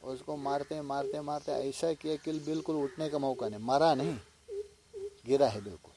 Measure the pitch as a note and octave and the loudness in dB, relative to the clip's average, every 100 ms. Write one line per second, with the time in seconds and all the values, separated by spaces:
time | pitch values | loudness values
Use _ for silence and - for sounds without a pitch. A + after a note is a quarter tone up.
0 | C3+ C3 - D3+ C#3 C#3+ C#3+ D#3 C#3+ C#3 | -8 -8 -6 -4 0 -2 -2 -6 -4 -2
1 | C#3 D3 C#3+ D3 - C3+ C3+ C3 E3 D#3+ | -2 -4 -4 -4 -2 -2 -2 0 0 0
2 | D#3 D#3 - D#3 D3 D#3 D#3 D#3 C#3 - | -2 -2 -2 -4 -2 -2 0 0 0 -2
3 | D#3 D3 C#3 B2+ A2+ G#2 A2+ C3+ E3 C#3 | -2 0 0 0 -4 -4 2 6 6 6
4 | D#3 C3 - _ - G4+ - - _ G#4+ | 2 -2 -10 _ -10 -10 -10 -14 _ -12
5 | G4+ - - C3+ C3+ G#2+ G2+ F2 - | -12 -12 0 4 4 2 -8 -14 -18